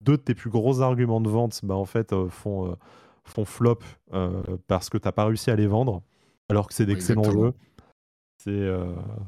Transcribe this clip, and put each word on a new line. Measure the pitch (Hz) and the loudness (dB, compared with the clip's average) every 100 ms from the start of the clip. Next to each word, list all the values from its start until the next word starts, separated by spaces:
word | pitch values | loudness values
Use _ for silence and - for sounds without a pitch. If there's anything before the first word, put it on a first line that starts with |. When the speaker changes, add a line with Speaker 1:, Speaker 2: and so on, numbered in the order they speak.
Speaker 1:
deux | 107 147 | 2 2
de | |
tes | 131 110 | 0 -4
plus | 113 | -2
gros | 110 120 131 | 0 2 2
arguments | 131 123 120 113 | 2 2 2 2
de | 110 | 2
vente, | 110 117 - | 0 0 -4
bah, | 101 95 | -4 -2
en | 95 | -2
fait, | 113 110 | -2 0
euh, | 98 92 | -2 -2
font, | - 104 98 90 | -6 -6 -4 -6
euh, | 85 - - - _ - | -8 -14 -20 -20 _ -12
font | - 104 | -8 -6
flop, | - 117 117 - - - | 0 2 2 -4 -20 -8
euh, | 95 90 92 92 90 - | -4 -2 -4 -6 -8 -2
parce | 92 - | -2 0
que | 107 | -4
t'as | 98 | -2
pas | - 107 | 0 0
réussi | 110 - | 0 0
à | 107 | 2
les | 104 | 4
vendre, | 107 131 92 - _ _ _ - | 2 0 -2 -8 _ _ _ 0
alors | 104 101 | 0 0
que | - | 0
c'est | |
Speaker 2:
Oui, | 104 | 0
Speaker 1:
d'excellents | 98 90 110 | 2 2 2
Speaker 2:
exactement. | 107 101 117 | 4 4 2
Speaker 1:
jeux. | - _ _ _ _ _ _ _ _ | 0 _ _ _ _ _ _ _ _
C'est, | 101 | -6
euh, | 101 98 92 90 87 101 107 | -2 -2 -2 -4 -8 -10 -12